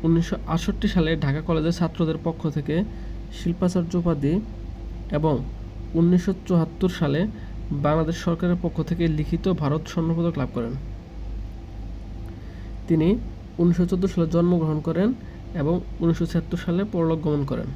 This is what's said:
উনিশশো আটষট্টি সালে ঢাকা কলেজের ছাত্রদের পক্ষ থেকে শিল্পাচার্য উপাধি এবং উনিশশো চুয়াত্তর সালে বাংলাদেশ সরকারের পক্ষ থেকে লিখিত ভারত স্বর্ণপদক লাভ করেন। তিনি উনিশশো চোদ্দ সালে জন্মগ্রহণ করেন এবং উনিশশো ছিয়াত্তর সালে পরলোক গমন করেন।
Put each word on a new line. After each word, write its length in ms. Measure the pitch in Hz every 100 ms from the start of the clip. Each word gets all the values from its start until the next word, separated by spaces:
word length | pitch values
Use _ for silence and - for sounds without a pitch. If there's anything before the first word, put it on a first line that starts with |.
উনিশশো 320 | 165 165 170 - -
আটষট্টি 400 | 165 - - 208
সালে 300 | 185 160 165
ঢাকা 200 | 147 147
কলেজের 300 | 156 160 156
ছাত্রদের 440 | 170 165 - 160 160
পক্ষ 260 | 165 160 156
থেকে 340 | 147 139 156 214 - - - - -
শিল্পাচার্য 540 | 175 170 185 185 165 180
উপাধি 440 | 170 151 139 180 220 - - - - - -
এবং 320 | 147 156 127 - - - - -
উনিশশো 400 | 165 170 180 180 185 -
চুয়াত্তর 440 | 180 160 - 185
সালে 380 | - 151 143 214 - - - -
বাংলাদেশ 440 | 143 151 156 160 165
সরকারের 400 | - 165 180 175
পক্ষ 200 | 175 160
থেকে 240 | 156 170 165
লিখিত 460 | 151 147 165 190
ভারত 280 | 165 147 156 156
স্বর্ণপদক 500 | - 165 165 170 160
লাভ 120 | 131
করেন। 180 | 123 117 135 - - - - - - - - - - - - - - - - - - - - -
তিনি 300 | 165 160 226 - - - -
উনিশশো 280 | 175 175 175
চোদ্দ 200 | 185 190
সালে 220 | 180 160
জন্মগ্রহণ 520 | 165 175 180 160 156
করেন 340 | 151 165 214 254 - - - -
এবং 260 | 143 175 - -
উনিশশো 260 | 170 165 170
ছিয়াত্তর 320 | 170 165 175
সালে 260 | - 175 208
পরলোক 300 | 180 165 160
গমন 240 | 156 147 139
করেন। 200 | 120 -